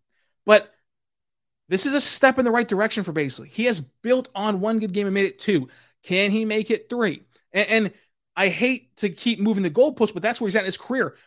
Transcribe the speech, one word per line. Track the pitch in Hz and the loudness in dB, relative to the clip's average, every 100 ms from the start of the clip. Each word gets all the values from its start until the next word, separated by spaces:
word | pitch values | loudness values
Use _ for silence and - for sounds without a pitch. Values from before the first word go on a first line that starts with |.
| _ _ _ _ - | _ _ _ _ 4
But | 208 - _ _ _ _ _ _ _ _ _ - | 4 4 _ _ _ _ _ _ _ _ _ -4
this | 190 277 | -2 0
is | |
a | 277 | 0
step | - - 262 254 | 0 2 4 4
in | |
the | 240 | 0
right | 233 240 | 0 0
direction | 190 214 - 180 | 0 -2 -2 -4
for | |
Bazley. | 156 139 120 - | -4 -4 -6 -10
He | - | -4
has | 240 185 | -2 -2
built | 131 _ 226 254 254 190 | -6 _ 0 0 0 -4
on | 214 190 | -2 -2
one | 208 226 | 0 -2
good | 214 | -2
game | 190 202 | -2 -2
and | |
made | 196 196 | 0 -2
it | - | -2
two. | - 175 127 - _ _ | 0 0 -2 -12 _ _
Can | - 180 202 | -2 0 2
he | 214 | 0
make | 220 214 214 | 0 -2 -2
it | 226 - | -4 -4
three? | 240 214 139 - _ _ | -2 -2 -4 -12 _ _
And, | 190 202 | -2 2
and | 220 208 - _ _ _ - | 2 0 -4 _ _ _ -2
I | 190 | 0
hate | 160 247 254 - - | 2 0 -2 -8 -6
to | 208 | -6
keep | 165 240 220 | -2 -2 0
moving | 208 202 | 0 0
the | 180 | 0
goalposts, | 151 294 262 214 | 2 2 2 -2
but | 180 | -2
that's | 208 233 | -4 -2
where | 214 | -2
he's | 208 | -2
at | |
in | 190 | -2
his | - | -6
career. | - 254 160 - | -4 -2 -2 -6